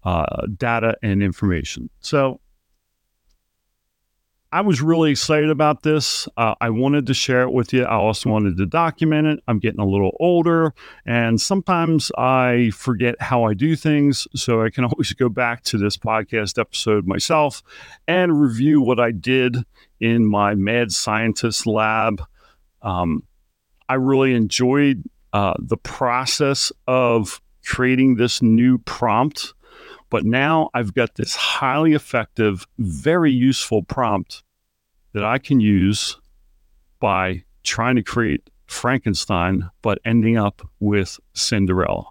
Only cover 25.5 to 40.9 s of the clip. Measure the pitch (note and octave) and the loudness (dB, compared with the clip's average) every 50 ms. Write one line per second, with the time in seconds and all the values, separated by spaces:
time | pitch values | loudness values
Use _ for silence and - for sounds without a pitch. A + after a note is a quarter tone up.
25.5 | E2+ - - - A2+ G#2+ _ - - - C#3 B2 A#2+ B2+ C3 B2 - - D#3 C#3 | -2 -4 -4 -4 -6 -6 _ -14 -8 -4 -2 -2 -2 -2 -2 -4 -2 0 0 0
26.5 | C#3 - - - - _ _ - B2+ B2+ B2+ A#2+ A#2 A#2 G#2+ - - - _ _ | 0 0 -2 -6 -6 _ _ 0 0 2 2 2 2 2 0 -2 -8 -16 _ _
27.5 | _ _ _ - - - B2+ B2+ C3 B2+ C3 C3+ B2+ G#2+ A#2+ B2 - - A#2+ A2+ | _ _ _ -8 -4 0 2 2 4 4 4 4 4 2 2 0 0 2 2 4
28.5 | A2+ A2+ A#2+ B2+ B2+ A#2+ - - - - - A#2 G#2 A2+ C3 D3+ - - - - | 4 4 4 4 2 2 0 -8 -8 -4 -2 0 2 2 0 0 -4 -8 -14 -14
29.5 | - _ _ _ - - - - - - _ _ - A#2 D2 G#2 A#2 C3 C#3 D3 | -14 _ _ _ -20 -20 -20 -20 -20 -20 _ _ -4 -2 0 0 0 2 2 2
30.5 | D#3+ D#3+ D#3 - - A#2+ A#2+ G#2 F2+ C3+ A#2+ A2+ _ - - - - - - - | 2 0 0 0 -2 -4 -4 -2 0 -2 -2 -2 _ -6 -6 -6 -4 -4 -4 -4
31.5 | - - - C3 C3 D3 D#3 E3 D3+ D3+ - - - B2 G#2+ - _ - A2 G#2+ | -4 -2 -2 -2 0 2 2 4 2 2 0 -2 -4 -4 -4 -4 _ 0 0 0
32.5 | G2 F2+ - _ _ - A#2+ F#2+ D#2+ C#2 C#2 C3 E3 F3+ E3 D3+ C3 B2+ B2 C3 | 0 -2 -8 _ _ -6 -6 -4 -4 -2 0 0 2 4 4 2 2 4 2 2
33.5 | C3 - - - - - E2+ _ - - B2+ A2+ G#2 F#2+ - _ - - _ _ | 2 0 -2 -2 -2 -2 -2 _ -4 -2 -2 0 0 -2 -4 _ -14 -20 _ _
34.5 | _ _ _ _ _ _ _ _ _ _ _ _ _ G#2+ G#2 G#2+ A#2+ C3+ C3 - | _ _ _ _ _ _ _ _ _ _ _ _ _ -4 -2 -2 -2 -2 -2 2
35.5 | C#3+ C3 A2 G#2+ G#2 F#2+ F2+ G2 G#2 G#2 - - - _ _ _ _ _ _ _ | 2 4 4 4 4 4 4 2 0 -2 -4 -8 -10 _ _ _ _ _ _ _
36.5 | _ _ _ _ _ _ _ _ _ _ - G#2+ G2 F#2 F#2+ F#2 F#2 F2+ - _ | _ _ _ _ _ _ _ _ _ _ -2 -2 0 0 0 -2 -4 -8 -10 _
37.5 | _ _ _ - - - A2+ B2 B2+ B2 G#2 - - B2+ A#2 E2 C#2+ - _ _ | _ _ _ -8 -6 -4 -2 0 0 0 -2 -2 -4 -2 -2 -2 -2 -4 _ _
38.5 | _ _ _ _ - - - B2 C3 C3 _ A2+ G2 - - - G#2+ F2 F2 F2+ | _ _ _ _ -14 -6 -4 -2 -2 -2 _ -2 -4 -4 -4 -4 -2 0 0 0
39.5 | G2 F#2+ F2+ F2 _ _ - A2+ G2+ - _ A2+ A#2 A#2 G#2+ A2+ A#2 A2+ G#2 G2+ | 0 -2 -4 -6 _ _ -4 -4 -4 -4 _ 0 0 2 2 2 2 2 0 -2
40.5 | - - - - _ _ G#2 G2+ | -4 -6 -20 -20 _ _ -2 0